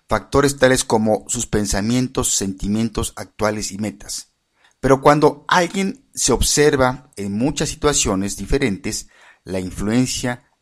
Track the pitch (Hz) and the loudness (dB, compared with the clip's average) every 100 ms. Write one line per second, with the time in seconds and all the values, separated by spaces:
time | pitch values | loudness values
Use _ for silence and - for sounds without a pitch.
0 | _ 107 - 139 143 139 127 131 - 113 | _ -4 0 0 2 2 2 2 2 0
1 | 110 104 - 120 - 107 104 104 107 127 | 2 0 -2 -8 -4 -2 0 -2 0 0
2 | 131 131 123 - 101 95 98 107 113 - | -2 -2 -2 -2 -4 -4 -4 -2 -2 -4
3 | 113 - 101 - 107 107 101 98 107 - | -6 -8 -16 -2 -2 -2 -6 -6 -6 -8
4 | - - - _ _ _ _ _ 127 135 | -12 -12 -14 _ _ _ _ _ 2 4
5 | 147 147 147 - - 180 170 196 190 - | 6 6 4 2 0 2 2 -2 -4 -6
6 | _ - - 113 - - 147 143 127 131 | _ -6 0 2 2 4 4 4 2 0
7 | - - 101 101 135 156 156 - 147 139 | -10 -10 -6 -2 -2 -2 -6 -2 -2 0
8 | 123 95 101 101 98 139 131 92 104 107 | 0 -2 -4 -6 -4 -2 0 -2 -6 -8
9 | - _ - _ - 95 92 90 101 120 | -10 _ -20 _ -8 -6 -6 -6 -2 0
10 | 127 - 127 120 _ _ | 0 -2 -6 -8 _ _